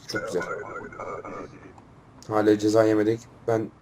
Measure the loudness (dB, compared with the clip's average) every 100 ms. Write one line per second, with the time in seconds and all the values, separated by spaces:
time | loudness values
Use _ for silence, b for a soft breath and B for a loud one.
0 | -8 -6 -4 -4 -4 -8 -10 -14 -14 -14
1 | -12 -12 -12 -14 -14 -18 -20 -20 -20 -20
2 | -20 -18 -2 2 4 4 4 4 6 4
3 | 2 -2 -6 -8 -2 -2 -2 -8